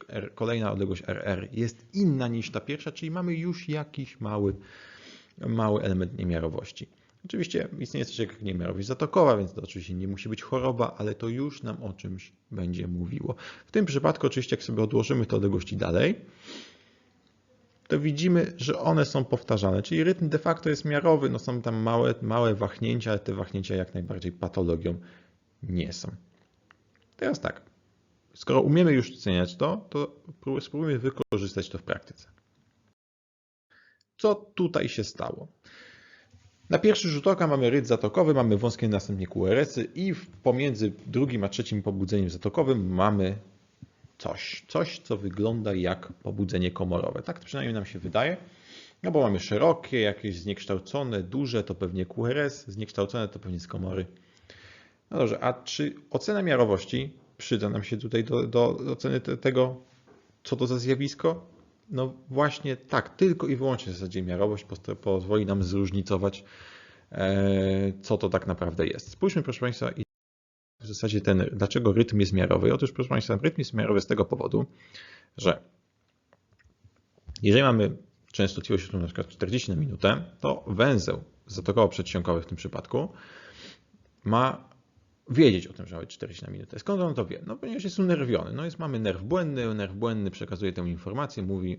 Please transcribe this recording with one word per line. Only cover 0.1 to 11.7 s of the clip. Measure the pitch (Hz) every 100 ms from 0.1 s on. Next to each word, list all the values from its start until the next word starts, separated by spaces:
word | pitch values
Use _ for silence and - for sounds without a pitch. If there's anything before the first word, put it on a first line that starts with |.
| 110 101
kolejna | - 113 117 107
odległość | 101 98 92 -
R | -
R | 101 95 98
jest | 110 117 - -
inna | 190 190 135 123
niż | 117 110
ta | 107
pierwsza, | - 147 160
czyli | - 160
mamy | 175 175
już | 165 175 175 -
jakiś | 151 151 - 131 -
mały, | 107 104 101 98 - - - - - - _ -
mały | - 113 110 104
element | - 92 90 123
niemiarowości. | 92 82 82 78 - - - _ _ _
Oczywiście | 180 220 170 - - -
istnieje | 127 143 123
coś | 113
jak | 110 -
niemiarowość | 104 90 87 95 104
zatokowa, | 131 147 190 151 110
więc | 92
to | -
oczywiście | - 95 85
nie | 90 95
musi | 98 110
być | 110
choroba, | - 131 131 120 120 -
ale | 107
to | 98 117
już | 120 143 143
nam | 113